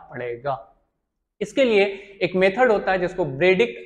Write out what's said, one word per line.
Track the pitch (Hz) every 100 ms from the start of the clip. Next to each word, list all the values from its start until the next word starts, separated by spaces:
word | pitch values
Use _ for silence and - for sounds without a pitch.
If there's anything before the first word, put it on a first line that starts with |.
| -
पड़ेगा। | 135 123 120 139 - - _ _ _ _ _ _ -
इसके | 196 -
लिए | 262 208 196 - - -
एक | 175 185
मेथड | 190 190 254
होता | 202 190
है | 190
जिसको | 175 180
ब्रेडिक | 160 135 175 185 233 -